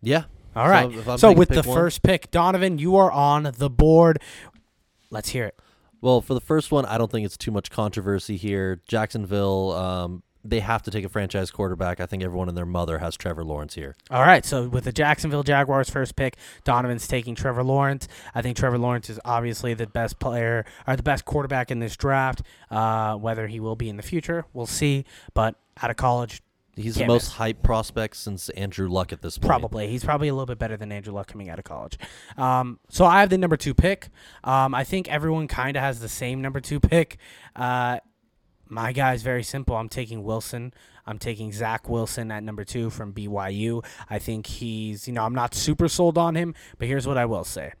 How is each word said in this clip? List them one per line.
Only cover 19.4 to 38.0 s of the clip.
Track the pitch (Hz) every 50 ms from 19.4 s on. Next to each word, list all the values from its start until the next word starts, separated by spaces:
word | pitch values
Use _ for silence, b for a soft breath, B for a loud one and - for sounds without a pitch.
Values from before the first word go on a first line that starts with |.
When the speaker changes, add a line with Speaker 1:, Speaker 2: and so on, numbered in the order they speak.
| 117 120 113 - - 123 117
Speaker 2:
the | 110 117
best | 104 - 120 117 110 - -
player, | - 135 117 120 117 117 117 117 110 B B B B
or | - 131
the | 131 127
best | 151 139 127 -
quarterback | - - 151 143 139 139 131 123 -
in | 131 120
this | 117 113 -
draft. | - - 139 135 135 131 131 127 - - B B B B B
Uh, | - 110 110 110 110 110 110 107 107
whether | 104 104 113 113 110 110
he | 107 110 113
will | 107 110 113
be | 110 117 110
in | 104
the | 101 104
future, | - - 170 151 - 170 170 160 _ _
we'll | 127 120
see. | - - - - 147 139 139 131 B B B B B B
But | - 110 113 - _ _ _ _ - -
out | 120
of | 117
college, | - - 127 120 120 120 110 - - _ _ _ _ _ _ _
Speaker 1:
He's | - 107 110 113
the | -
Speaker 2:
can't | 131 117
Speaker 1:
most | 120 120 113 -
Speaker 2:
miss. | - -
Speaker 1:
hyped | 113 113 113 - -
prospect | - 120 110 110 - - 113 110 107 -
since | - - - 101 92 - -
Andrew | - - 98 98 95 - 95 92
Luck | 90 95 92 85 -
at | - -
this | 82 - -
point. | - -
Speaker 2:
Probably. | 156 123 120 113 107 110 107 104
He's | 113 123 120
probably | - 151 147 147 151
a | 139
little | 135 135
bit | 123 123 110
better | 120 110 110
than | 104 107 104 104
Andrew | 104 98 107 101
Luck | 101 98 -
coming | - 107 98 90
out | 82 82
of | 98
college. | - 82 65 53 - - B B B B B B B B
Um, | - 131 127 127 127 127 123 120 - _ _
so | - - 180
I | 175 170 196
have | 202 202
the | 185 185
number | 185 175 156
two | 143 - 143 131
pick. | - - 180 196 - - - B B B B B B B
Um, | - 131 135 131 135 135
I | 123 135
think | - - 190 185 -
everyone | 147 151 147 160 160 160 156 143
kinda | - - 127 131 139 143
has | 131 139 131 117
the | 117 113
same | - - 135 123 127 131 135
number | 135 135 139
two | 131 - 147 147
pick. | - - - 170 160 - - B B B B B B B B
Uh, | - 123 123 123 123 123 123 123 -